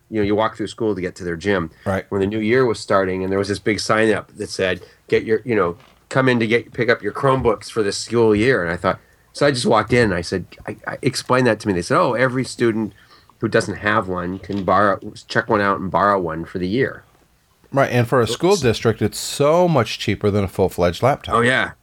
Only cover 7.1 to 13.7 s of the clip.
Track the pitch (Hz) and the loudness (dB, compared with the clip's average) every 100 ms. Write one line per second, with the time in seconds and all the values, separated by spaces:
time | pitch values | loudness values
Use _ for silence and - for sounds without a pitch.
7.1 | - 135 135 123 104 - - 101 92 - | -2 0 2 2 0 -4 -4 -2 -4 -2
8.1 | 117 113 104 120 120 85 85 92 - _ | 2 4 4 4 2 0 -2 -2 -2 _
9.1 | _ _ - 147 127 156 107 110 127 113 | _ _ 0 0 2 2 2 2 2 2
10.1 | 87 85 95 92 - - 107 - - - | 0 -4 -6 -8 -14 -14 -12 -10 -6 -4
11.1 | - - 127 123 107 110 90 87 151 165 | -4 0 2 4 2 0 -2 0 2 2
12.1 | 117 131 127 123 - 120 110 104 - _ | 2 0 -2 -6 0 0 0 -2 -8 _
13.1 | - _ _ 113 117 107 | -20 _ _ -2 0 0